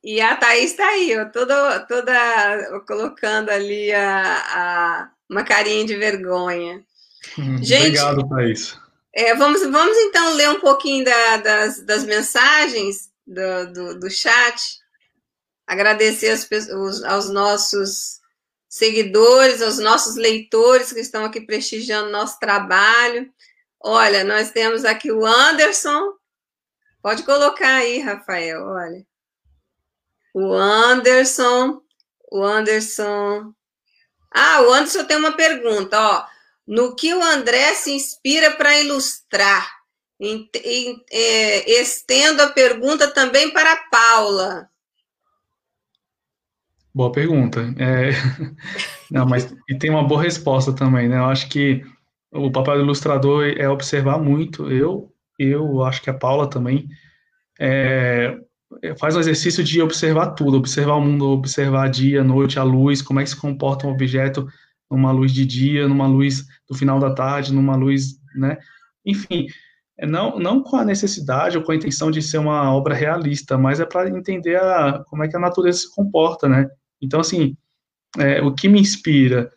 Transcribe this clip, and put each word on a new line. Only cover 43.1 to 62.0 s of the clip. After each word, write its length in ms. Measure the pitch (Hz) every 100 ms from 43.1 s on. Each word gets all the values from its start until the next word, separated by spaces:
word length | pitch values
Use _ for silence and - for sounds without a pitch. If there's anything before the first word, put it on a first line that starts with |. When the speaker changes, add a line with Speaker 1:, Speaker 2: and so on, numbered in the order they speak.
| 285 262 262 311
Speaker 1:
para 220 | 302 320
a 40 | 320 -
Paula. 760 | 240 226 226 208 196 190 180 - _ _ _ _ _ _ _ _ _ _ _ _ _ _ _ _ _ _ _ _ _ _
Speaker 2:
Boa 160 | 139 123
pergunta. 640 | 131 160 156 117 120 117 135
É, 320 | 127 131 131 131 131 - 147 -
<laughs> 480 | - - - - -
não, 140 | 131
mas 260 | 127 127 127 - -
e 80 | 131
tem 100 | 156
uma 180 | 156 139
boa 140 | 147
resposta 500 | 170 170 - 131 135
também, 380 | 135 135 127 120
né? 80 | 127
Eu 80 |
acho 240 | 127 135 -
que 340 | 147 143 135 - _ _ _ _
o 220 | 151 139
papel 220 | 131 135
do 80 | 143
ilustrador 720 | 143 143 151 139 139 147 147 143
é 100 | 139
observar 520 | 139 - 143 135 151
muito. 520 | 147 143 160 - 143
Eu, 400 | 131 151 196 - _ _ _
eu 440 | 135 143 151 135
acho 200 | 131 131
que 80 | -
a 40 |
Paula 320 | 131 127 139 143
também. 400 | 135 123 139 - - _ _ _ _ _ _
É, 800 | 135 135 131 131 123 120 120 - - _ _ -
é, 140 | 82 -
faz 200 | 151 170
um 40 |
exercício 420 | 160 156 175 170
de 180 | 147 165
observar 520 | 160 - 160 156 170
tudo, 220 | - 139 135
observar 380 | 123 - 143
o 60 | 147
mundo, 280 | 143 143 139
observar 600 | 135 135 - 139 135 135
dia, 360 | 131